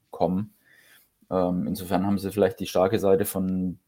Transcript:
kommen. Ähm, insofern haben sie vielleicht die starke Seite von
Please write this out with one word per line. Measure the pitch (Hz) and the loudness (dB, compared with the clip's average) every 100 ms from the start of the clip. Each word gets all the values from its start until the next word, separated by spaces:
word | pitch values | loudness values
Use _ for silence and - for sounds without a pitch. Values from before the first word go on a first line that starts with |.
| _ | _
kommen. | - 87 92 107 _ _ _ _ _ _ _ - | -2 -2 0 -4 _ _ _ _ _ _ _ -4
Ähm, | 92 90 90 - | -2 0 0 -2
insofern | 90 90 92 98 | -4 -4 -2 0
haben | 98 | -2
sie | 98 | -2
vielleicht | 101 95 - | 2 2 0
die | 92 | -2
starke | - 95 110 | 2 2 4
Seite | 98 95 101 | 4 4 2
von | 95 92 92 92 87 | -2 -2 -2 -4 -6